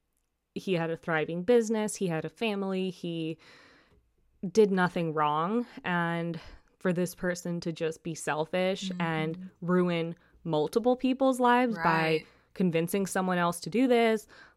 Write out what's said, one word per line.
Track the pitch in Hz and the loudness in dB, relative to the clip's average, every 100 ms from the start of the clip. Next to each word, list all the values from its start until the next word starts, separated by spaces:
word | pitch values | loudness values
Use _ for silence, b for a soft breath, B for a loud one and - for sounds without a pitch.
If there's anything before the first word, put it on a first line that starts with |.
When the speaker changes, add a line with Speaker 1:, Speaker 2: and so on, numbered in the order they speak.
| _ _ _ _ _ | _ _ _ _ _
Speaker 1:
he | - - | -10 -2
had | 175 165 | -2 -2
a | 165 | -4
thriving | - 160 156 165 | -2 -2 0 -2
business. | 180 240 220 220 214 - | 4 4 4 0 -2 -2
He | 190 | -2
had | 160 | -2
a | 156 | -6
family. | - 226 202 196 190 185 | -4 -4 -2 -4 -2 -4
He | 175 170 165 160 160 b b b b b b _ _ _ _ 185 | -6 -8 -4 -6 -8 b b b b b b _ _ _ _ 0
did | 214 208 | 4 4
nothing | 190 180 185 165 | 4 0 0 -2
wrong. | 151 151 151 170 226 240 B | 0 2 2 0 -2 -4 B
And | 226 175 170 170 170 165 B B B _ | -4 -2 0 -2 -4 -6 B B B _
for | 190 | -2
this | 175 175 | 0 -2
person | - 180 175 180 170 | -2 -4 -4 -6 -6
to | 175 | -6
just | 160 160 160 | -4 -4 -4
be | - | -8
selfish | 156 - 147 156 185 185 190 190 180 | -6 -4 -2 -2 0 0 -2 -6 -4
and | 170 160 156 - | -2 0 -2 -4
Speaker 2:
Mm-hmm. | 185 - 170 | -12 -8 0
Speaker 1:
ruin | 180 180 170 165 170 b b 170 | 2 2 0 -2 -8 b b -2
multiple | 156 156 226 233 254 | 0 2 2 2 2
people's | 254 262 262 247 | 0 2 2 4
lives | 247 240 247 196 | 4 4 2 0
by | |
Speaker 2:
Right. | 165 160 160 160 - b b | 0 2 2 0 -4 b b
Speaker 1:
convincing | - 185 165 165 202 190 | -2 0 2 0 -2 -2
someone | 196 185 180 | -2 0 0
else | 175 175 | 0 -2
to | - | -2
do | 208 262 | 0 4
this, | 240 233 220 - B B | 4 4 2 -4 B B